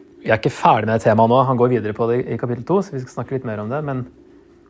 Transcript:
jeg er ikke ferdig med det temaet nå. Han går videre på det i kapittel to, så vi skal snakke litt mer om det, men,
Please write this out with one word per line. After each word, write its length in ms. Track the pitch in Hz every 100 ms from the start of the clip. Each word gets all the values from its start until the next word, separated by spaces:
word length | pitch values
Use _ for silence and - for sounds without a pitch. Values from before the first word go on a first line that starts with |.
| - -
jeg 100 | -
er 80 | 110
ikke 140 | 147
ferdig 340 | - 180 127 107
med 80 | 113
det 80 |
temaet 260 | 117 107 113
nå. 120 | 127 131
Han 140 | 123
går 140 | 123
videre 220 | 120 104 104
på 120 | 117
det 120 | 123
i 140 | 131 117
kapittel 240 | 120 123 120
to, 140 | 190
så 120 | 190
vi 80 | 139
skal 160 | 127 -
snakke 180 | 117 135
litt 100 | 131
mer 120 | 107
om 60 | 107
det, 120 | 139
men, 220 | 147 131 123 - - - _ _